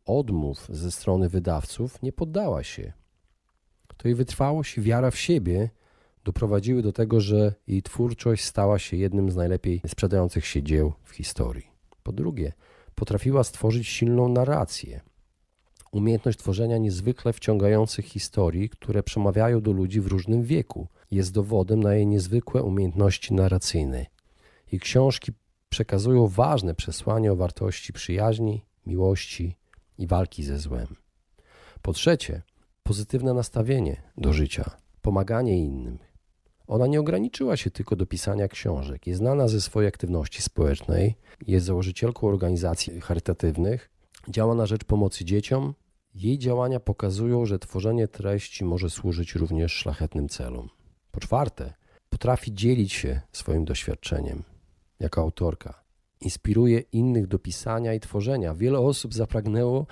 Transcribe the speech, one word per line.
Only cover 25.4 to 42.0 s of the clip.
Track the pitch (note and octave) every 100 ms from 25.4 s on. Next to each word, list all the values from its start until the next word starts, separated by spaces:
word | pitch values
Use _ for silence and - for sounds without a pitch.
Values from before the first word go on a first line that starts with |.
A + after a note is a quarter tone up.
| _ _ -
przekazują | - A#2 G2 A2+ B2 G#2+
ważne | F#2 C#3 C#3 F2+ D#2+
przesłanie | - - - A2 G#2+
o | F#2
wartości | F2+ - G2 - -
przyjaźni, | - - F2+ A2+ A2 A2 G#2+ - _ F#2
miłości | F2+ F#2 F#2+ - - E2+ - _ _ _ -
i | F2
walki | F2+ F2+ -
ze | C#2+ C#2+
złem. | D2 A#1+ A#1+ - _ _ _ _ _ - - -
Po | -
trzecie, | - E3 D#3+ - D2+ - _ _ _
pozytywne | - G2+ G#2+ C3 C3
nastawienie | B2 A#2 A#2 A2+ C3+ D#2+ C#2 - -
do | -
życia, | D2+ C#2+ - - - _ _
pomaganie | G#2+ G2 G2 A2+ B2 F2+
innym. | D2 C2+ A#1 B1 - _ _ _ _ _ -
Ona | A2 B2+
nie | D3+
ograniczyła | D3+ F#3 A#3+ - C4 D#3+
się | -
tylko | - - F#2
do | F#2
pisania | E2+ - G2+ G2
książek. | - G2+ D2 C#2 C2+ F2
Jest | F2+
znana | A#2+ C#3+ A#2+
ze | G#2+
swojej | - G#2+ G2+
aktywności | - F2 E2+ D2 -
społecznej, | - - D2+ D2 - E2+ G#2 A2 _ - -
jest | F#2 F2+
założycielką | F2+ F#2 F#2